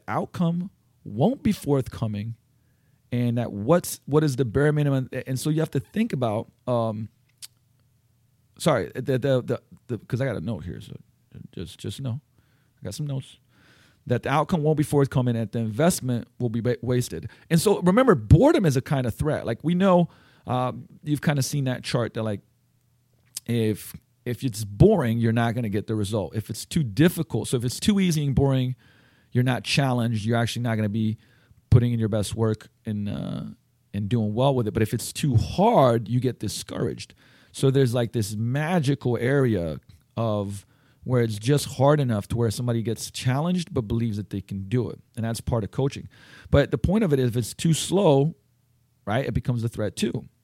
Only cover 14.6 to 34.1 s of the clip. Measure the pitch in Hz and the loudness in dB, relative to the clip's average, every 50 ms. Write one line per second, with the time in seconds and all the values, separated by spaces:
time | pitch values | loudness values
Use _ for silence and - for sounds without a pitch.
14.6 | 147 156 156 147 143 - 147 143 139 - - 135 123 123 117 117 113 98 - 117 | 2 2 2 2 2 2 4 4 4 4 2 2 2 2 0 0 -2 -4 -4 -4
15.6 | 113 107 101 120 156 180 180 - 127 127 123 117 - - _ - 123 117 110 117 | -4 -2 0 2 2 2 2 0 -2 -4 -4 -4 -6 -10 _ -6 -4 -2 -2 -2
16.6 | 107 123 120 - 117 123 127 123 120 - 85 82 - - - - _ - 165 165 | 0 -2 -2 -2 -2 -2 0 0 -2 -4 -8 -10 -10 -12 -16 -20 _ 0 0 2
17.6 | - 202 202 - 180 180 190 247 269 254 180 110 107 - - 170 254 302 349 285 | 4 2 2 4 4 4 4 6 6 6 6 4 6 6 8 8 8 6 6 6
18.6 | 190 151 120 131 - - 156 135 127 113 - - 143 151 135 82 - 107 120 - | 4 2 2 2 0 0 -2 -2 -2 -2 -4 -2 -2 -2 -2 -2 -2 -4 -6 -4
19.6 | - 160 175 180 196 196 180 180 170 - - _ _ _ _ _ _ 107 123 127 | -2 0 2 4 6 6 6 6 4 2 -2 _ _ _ _ _ _ -4 -2 -2
20.6 | 127 127 - 123 - - - - - 151 147 139 - 160 147 143 127 - 147 143 | -2 -2 -4 -8 -14 -18 -20 -12 -4 -4 -4 0 0 0 0 0 -2 -2 -2 -2
21.6 | 135 131 123 123 - - - 123 117 - - 113 110 110 104 101 - _ _ _ | -2 -2 -4 -6 -6 -4 -2 -2 -2 -2 -4 -4 -4 -4 -4 -6 -10 _ _ _
22.6 | _ _ _ _ _ _ _ _ _ _ _ _ _ _ _ - - - 117 117 | _ _ _ _ _ _ _ _ _ _ _ _ _ _ _ -12 -6 -2 0 0
23.6 | 110 107 101 - - - - - - _ _ _ _ 123 120 - 135 131 101 110 | 0 0 -2 -4 -6 -14 -18 -20 -20 _ _ _ _ -8 -8 -6 -6 -6 -6 -6
24.6 | 107 98 101 101 - 214 220 170 131 113 113 117 117 113 113 120 117 117 107 123 | -8 -8 4 6 8 8 8 6 2 2 0 2 2 2 2 2 2 0 0 -2
25.6 | 120 104 98 104 - - 110 107 101 98 113 104 90 - - 110 - - 107 - | -2 -2 -2 -2 -2 -2 -2 -2 -2 -2 -2 -2 -2 -2 -4 -6 -6 -6 -10 -12
26.6 | - - - 170 147 110 95 127 160 185 - 165 156 - - 113 - - 135 123 | -10 -4 -2 -2 -2 0 2 4 4 4 4 0 -4 -4 -4 -6 -2 -2 -2 -2
27.6 | 113 127 - - - 214 202 196 190 175 151 156 147 139 123 - 139 139 135 131 | -2 -4 -6 -2 0 2 2 2 2 2 0 0 0 0 2 2 2 2 2 2
28.6 | 127 127 127 - _ _ _ _ _ _ _ _ _ _ - 123 123 131 123 101 | 0 -2 -4 -8 _ _ _ _ _ _ _ _ _ _ -2 0 0 0 -2 -2
29.6 | - - - 147 139 131 123 123 113 120 117 107 98 113 117 117 117 - - 120 | -4 -2 0 0 2 2 2 0 0 0 -2 -2 0 0 0 0 0 -2 -2 -4
30.6 | 120 117 113 107 110 101 104 113 107 110 110 - _ _ _ _ _ _ _ _ | -2 -2 0 0 0 0 0 0 0 0 -2 -4 _ _ _ _ _ _ _ _
31.6 | _ _ 139 131 120 120 120 113 113 101 110 104 98 - - 113 113 110 107 - | _ _ 4 4 6 4 0 0 0 0 0 -2 -2 -4 -2 -2 0 0 -2 -4
32.6 | - - _ _ _ 110 107 104 101 101 - - 90 92 - - - - - - | -8 -16 _ _ _ -6 -6 -6 -6 -6 -6 -6 -6 -8 -8 -8 -10 -12 -14 -18
33.6 | _ _ _ _ _ _ - 101 101 95 | _ _ _ _ _ _ -8 -6 -2 -2